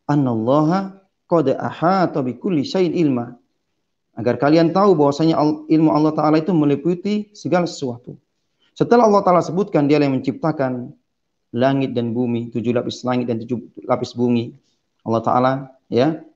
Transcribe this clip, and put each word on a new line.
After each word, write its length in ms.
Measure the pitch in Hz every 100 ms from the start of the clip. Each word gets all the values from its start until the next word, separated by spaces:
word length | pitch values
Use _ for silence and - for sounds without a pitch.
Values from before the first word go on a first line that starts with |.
| -
annallaha 880 | 147 131 113 113 139 151 190 196 - _ _ -
qad 240 | 170 131
ahata 720 | - 123 - 160 190 170 160
bikulli 400 | 123 117 139 165
syai'in 320 | - 190 180 175
ilma. 400 | 151 123 120 - _ _ _ _ _ _ _ -
Agar 240 | 110 117
kalian 320 | 143 160 165
tahu 240 | 185 202 165
bahwasanya 400 | 143 139 160 135
al-, 320 | 151 151 -
ilmu 240 | 156 160
Allah 240 | 147 156 156
Ta'ala 240 | 151 156
itu 80 | 156 170
meliputi 720 | 147 143 170 175 202 208 208 -
segala 320 | 147 180 165
sesuatu. 480 | - 131 120 - - _ _ _ _ _
Setelah 320 | - 147 240
Allah 160 | 226 202
Ta'ala 240 | 190 175
sebutkan 400 | 160 165 202 160
dia 160 | 143 151
yang 160 | 143 131
menciptakan 800 | 131 110 160 143 131 127 120 - _ _ _ _ _
langit 400 | 120 131 139 131
dan 240 | 117 117 117
bumi, 320 | 123 117 117
tujuh 200 | 117 110
lapis 320 | 120 - -
langit 240 | 123 123 120
dan 160 | 113
tujuh 160 | 117 117 - -
lapis 320 | - 123 123 120
bumi. 400 | 120 120 123 - _ _ _ _
Allah 160 | - 110
Ta'ala, 320 | 120 123 131 135 139 _ -
ya, 280 | 117 143 156 -